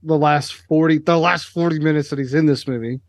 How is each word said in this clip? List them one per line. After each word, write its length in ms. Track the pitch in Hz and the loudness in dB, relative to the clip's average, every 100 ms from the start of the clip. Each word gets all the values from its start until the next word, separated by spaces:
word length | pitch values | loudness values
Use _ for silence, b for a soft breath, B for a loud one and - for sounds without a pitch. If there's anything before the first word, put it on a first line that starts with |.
the 140 | 156 151 | -2 2
last 340 | 147 147 - | 2 2 -2
forty, 440 | - - 156 160 156 | -14 -2 0 2 2
the 200 | 165 170 | 2 2
last 280 | 170 175 - | 2 -2 -6
forty 320 | 170 170 156 | -4 -2 0
minutes 300 | 156 151 143 | 0 0 -2
that 80 | 143 | -6
he's 140 | 127 | -2
in 120 | 147 156 | 0 2
this 200 | 127 - | 0 -2
movie. 340 | 120 113 127 | -6 -6 -8